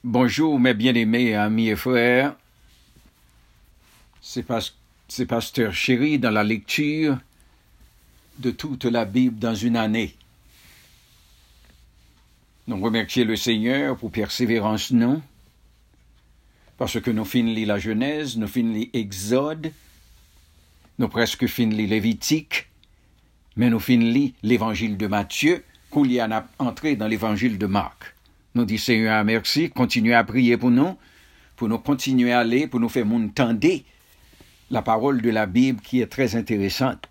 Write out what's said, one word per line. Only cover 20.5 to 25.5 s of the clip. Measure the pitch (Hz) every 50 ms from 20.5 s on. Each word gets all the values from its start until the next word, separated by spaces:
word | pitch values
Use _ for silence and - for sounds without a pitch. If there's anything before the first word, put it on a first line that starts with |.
| _ _ _ _ _ _ _ _ _
nous | - 127 104
presque | - 113 117 110 - - 127
fin | 117 - - 120
li | 110 107 107 107
Lévitique, | 98 110 110 95 113 110 - - - 156 156 156 _ - - - _ _ _ _ _ _ _ _ _ _ _ _ _ _ _ _ _ _
mais | 107 117 123
nous | 117 110
fin | - - 127
li | 117 117 117 117 135 143 127 - _ -
l'évangile | 104 123 110 113 110 107 - 113 110 104
de | 95 110
Matthieu, | 98 104 104 98 - - - - 156